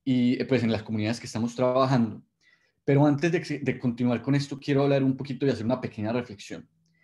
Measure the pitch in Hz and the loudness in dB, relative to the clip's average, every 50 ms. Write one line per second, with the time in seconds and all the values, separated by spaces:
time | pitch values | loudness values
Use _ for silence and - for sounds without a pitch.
0 | _ 135 127 123 123 123 127 - - - 135 117 117 113 110 104 - - 110 107 | _ 0 2 2 2 2 2 0 0 0 0 0 2 0 0 -2 -4 -4 -4 -2
1 | 107 110 120 - - - - 110 117 117 - 127 127 127 127 131 131 131 135 120 | -2 -2 -4 -4 -8 -8 -6 -4 -4 -4 -2 0 0 2 2 2 2 4 4 2
2 | 113 104 101 - - _ _ _ _ _ _ _ _ _ _ _ _ 143 139 143 | 2 0 -2 -8 -16 _ _ _ _ _ _ _ _ _ _ _ _ 4 4 6
3 | 147 147 143 143 170 170 180 170 - - 151 143 135 127 120 - - 123 117 - | 6 6 4 2 2 0 0 0 -2 -4 -6 -4 -2 -2 -2 -2 -2 -2 -2 0
4 | 123 123 120 113 - 139 143 139 143 - 139 - - 147 139 139 143 139 139 139 | 0 0 0 0 0 0 0 0 0 -2 -8 -6 -2 0 2 2 4 4 2 2
5 | 135 135 131 - - - 123 - 143 135 117 - 107 113 131 - - 113 - 107 | 2 0 0 -2 -6 -8 -6 -2 -2 -2 -2 -2 -2 -2 -2 -2 -4 -6 -8 -6
6 | 104 110 120 123 - - 101 - - - 92 - - _ _ _ _ _ _ _ | -4 -4 -4 -4 -6 -8 -12 -16 -16 -16 -16 -16 -16 _ _ _ _ _ _ _